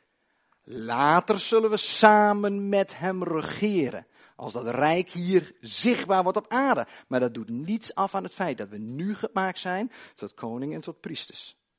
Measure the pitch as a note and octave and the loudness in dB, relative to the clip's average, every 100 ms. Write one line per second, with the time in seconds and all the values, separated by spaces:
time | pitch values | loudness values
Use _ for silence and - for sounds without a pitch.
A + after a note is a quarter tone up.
0 | _ _ _ _ _ _ - A#2+ A2+ A#2+ | _ _ _ _ _ _ -16 -10 -4 2
1 | C#3+ E3+ - G3 - A3+ A3 G#3+ - - | 6 6 4 -2 2 2 2 0 -2 6
2 | A3 G#3+ G#3 G3+ G3+ G3+ G3+ G3 F#3+ - | 8 8 6 4 0 -2 0 0 0 -4
3 | F#3 F#3 F3 D#3+ D3+ - G#3+ F#3+ C3 F2+ | -6 -4 -2 -4 -4 -2 0 2 0 -4
4 | - _ _ - C3 A#2 A#2 B2 D3+ E3+ | -14 _ _ -14 -10 -8 -4 0 2 2
5 | F#3 F3 F3 F#3 - - A2+ - A#3 A#3+ | -2 -4 2 2 0 -12 -12 -2 0 2
6 | F3 F#3+ F#3 G#3 - B3 C#4 C3+ A2+ - | 2 2 2 0 -2 0 2 2 -2 -10
7 | - B2+ B2 A#2 G#2+ A#2+ D#3+ A3 - - | -4 -2 -2 -4 -8 -8 -4 -6 -6 -4
8 | G3 G3 F#3 - F3+ A#2+ G2+ G#2 A2 C3+ | -2 -4 -8 -6 -6 -6 -8 -12 -12 -8
9 | F#3+ G3+ - F#3+ F#3+ - F#3 F#3 A#3 - | -6 -6 -4 -2 -4 -4 -6 -4 -6 -10
10 | - - G#2 - A#2 A#2+ C#3 D#3 E3 E3 | -20 -14 -14 -10 -10 -8 -8 -8 -12 -14
11 | - - - - - - _ | -12 -12 -12 -16 -18 -20 _